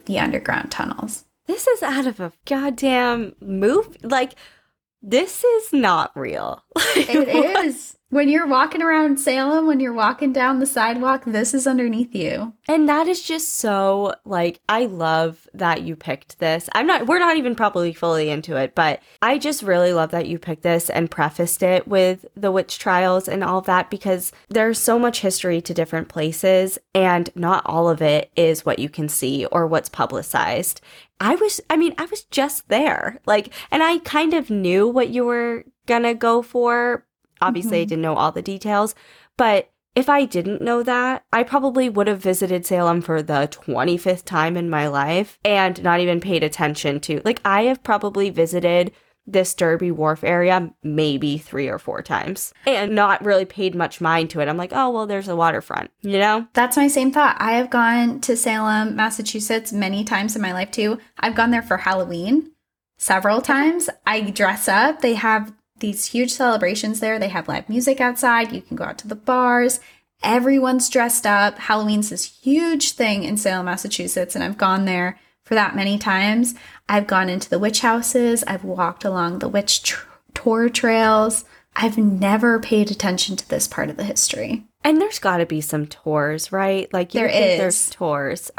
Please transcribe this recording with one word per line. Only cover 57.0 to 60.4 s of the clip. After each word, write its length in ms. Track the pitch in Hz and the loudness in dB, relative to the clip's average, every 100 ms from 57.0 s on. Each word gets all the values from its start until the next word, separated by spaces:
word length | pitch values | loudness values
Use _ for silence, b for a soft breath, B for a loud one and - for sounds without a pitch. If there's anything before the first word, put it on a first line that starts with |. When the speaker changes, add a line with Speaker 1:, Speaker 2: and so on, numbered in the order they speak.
| 262 | 2
Speaker 1:
thought. 260 | 294 269 - | 4 2 2
I 140 | 220 | 0
have 160 | 233 247 | 0 0
gone 500 | 240 233 240 240 233 | 2 2 2 0 -2
to 140 | - 233 | -2 0
Salem, 640 | 240 220 220 214 220 214 | 0 0 0 0 -2 -2
Massachusetts 760 | 220 220 214 214 214 226 226 | -2 -4 -8 -6 -4 -4 -4
many 320 | 202 190 202 | -4 -2 -4
times 320 | 214 196 214 | -2 -2 -2
in 60 | 214 | -4